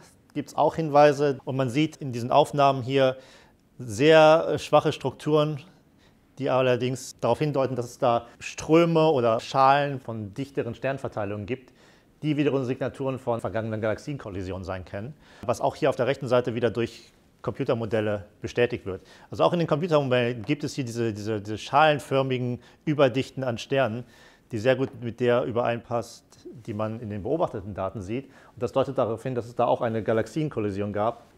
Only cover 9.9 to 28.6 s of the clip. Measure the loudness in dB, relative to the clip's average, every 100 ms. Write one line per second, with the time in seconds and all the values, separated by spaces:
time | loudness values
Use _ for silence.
9.9 | -4 -8 -10 -10 -10 -8 -6 -6 -4 -6
10.9 | -6 -6 -6 -6 -6 -6 -8 -10 _ -20
11.9 | _ _ _ -2 0 2 0 -2 -4 -6
12.9 | -6 -6 -6 -4 -4 -4 -4 -4 -4 -4
13.9 | -4 -6 -10 -10 -8 -8 -8 -8 -10 -10
14.9 | -12 -12 -14 -20 -10 -4 -2 -2 0 0
15.9 | 0 0 -2 2 2 2 -2 -2 -2 -6
16.9 | -8 -20 _ _ _ -8 -6 -2 -2 0
17.9 | -2 0 -4 -8 _ -6 0 0 0 -8
18.9 | -10 -12 -20 -10 0 2 2 0 -2 2
19.9 | 2 2 2 0 -2 -4 -4 -4 -6 -6
20.9 | -2 -4 -4 -4 -6 -6 -10 0 4 4
21.9 | 2 -2 -2 0 -2 -4 -6 -12 _ -2
22.9 | 2 2 2 -4 -6 -6 -6 -2 0 0
23.9 | -4 -12 -20 -20 _ -10 -2 0 2 0
24.9 | -6 -10 -2 2 2 0 -2 -2 -2 -4
25.9 | -6 -6 -14 _ -20 -20 -16 -10 -6 -4
26.9 | -6 -10 -8 -4 -4 -4 -6 -10 -6 -6
27.9 | -6 -8 -8 -10 -18 -20 -8